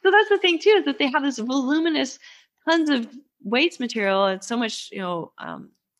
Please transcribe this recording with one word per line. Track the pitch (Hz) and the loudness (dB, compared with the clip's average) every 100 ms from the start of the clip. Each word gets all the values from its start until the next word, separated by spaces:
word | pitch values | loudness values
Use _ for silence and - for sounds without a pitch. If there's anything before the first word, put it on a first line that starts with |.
So | 381 | 4
that's | 403 415 | 4 4
the | 403 | 2
thing | 370 330 | 2 2
too, | 403 | 4
is | 415 294 | 4 2
that | 269 | 0
they | 285 | 0
have | 294 | 0
this | 277 254 | -2 -2
voluminous, | 226 269 254 302 330 294 269 - - - _ _ - | -2 -2 0 0 0 0 -2 -6 -20 -20 _ _ 0
tons | 330 311 | 2 2
of | 262 226 - - _ | 0 -2 -12 -20 _
waste | 202 240 330 - | -4 0 0 -2
material | 247 226 196 196 196 | -6 -2 0 2 2
and | 190 | 0
so | - 233 | -4 -4
much, | 226 - - | -4 -6 -12
you | 196 | -10
know, | 185 170 - - | -6 -6 -10 -14
um, | - 80 - _ _ _ | -14 -12 -16 _ _ _